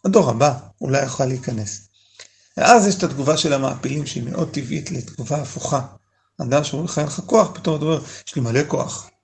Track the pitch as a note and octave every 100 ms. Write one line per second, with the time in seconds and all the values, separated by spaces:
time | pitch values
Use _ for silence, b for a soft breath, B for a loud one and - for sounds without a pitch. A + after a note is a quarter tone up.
0 | G3 G3+ C#3+ A2+ C#3+ B2+ - _ - C3+
1 | C3+ - C3 B2+ - A2+ G#2 - - B
2 | B B B B B - - A#3+ G3+ -
3 | E3 C3+ C3+ D#3 D#3+ C#3 C3+ C3+ C3 D3
4 | C#3 - A#2+ D3 D#3+ C#3+ B2 D3 - D3
5 | - - B2+ D3+ C#3+ - - C#3 B2+ -
6 | _ _ _ - B2 C#3+ D3 C#3 E3 -
7 | D3+ - - A3+ F#3+ - E3+ D#3 D3+ D#3
8 | B B - C#3+ A#2 B2 D3 C#3+ A#2 -
9 | - _